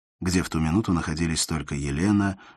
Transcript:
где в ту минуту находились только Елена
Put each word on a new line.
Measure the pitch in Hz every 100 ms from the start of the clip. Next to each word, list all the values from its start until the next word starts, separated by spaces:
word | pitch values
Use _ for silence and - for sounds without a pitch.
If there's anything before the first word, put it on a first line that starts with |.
| _ -
где | 90 90
в | 82
ту | 80
минуту | 80 95 113
находились | 85 82 78 82 80 -
только | 78 71 71
Елена | 71 71 98 101 98 92 -